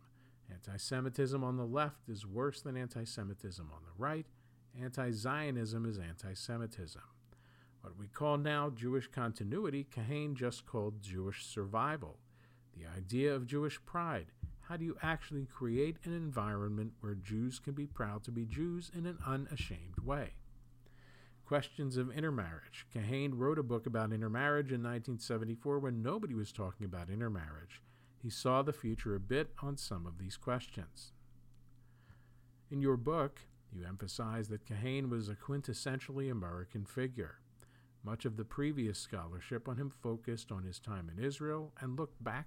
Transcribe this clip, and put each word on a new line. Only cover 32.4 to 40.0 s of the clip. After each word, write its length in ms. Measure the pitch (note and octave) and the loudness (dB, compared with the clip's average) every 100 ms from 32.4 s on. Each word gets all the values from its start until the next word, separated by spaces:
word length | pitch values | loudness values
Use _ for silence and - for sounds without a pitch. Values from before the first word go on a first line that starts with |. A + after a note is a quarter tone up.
| - - - | -20 -20 -4
In 100 | C#3 | 4
your 160 | C#3 B2+ | 6 6
book, 440 | A#2 E3 C#3+ - - - - F#2 | 6 4 2 0 -18 -20 -12 -8
you 100 | F2 | -6
emphasize 640 | F#2+ G2 - A2 A2+ G#2+ | -4 -4 -2 0 0 0
that 180 | G#2 - | -2 -2
Kahane 420 | G#2 B2 C3+ C3+ | 0 2 2 2
was 180 | A#2+ G#2 | 2 0
a 80 | G#2 | -4
quintessentially 960 | - C#3+ C#3 A2+ C#3 C3 - C3+ C3+ | -2 -2 0 -2 0 -2 -2 -2 0
American 540 | A#2+ F2 F2 F#2 A#2 G#2 | 0 0 -2 -4 -4 -2
figure. 540 | - C3 B2+ E2+ - - - - - - - | 0 0 0 -4 -6 -20 -20 -20 -20 -20 -10
Much 200 | G2+ A2 | -4 -2
of 140 | B2+ G#2+ | 0 -2
the 80 | A2 | -4
previous 540 | - D3 D3 A2+ G2 | 0 0 2 2 0
scholarship 680 | - G2+ E2+ F2+ - A#2+ - | -4 -4 -4 -6 -4 -4 -2
on 100 | B2 | -2
him 140 | C#3 - | -2 -2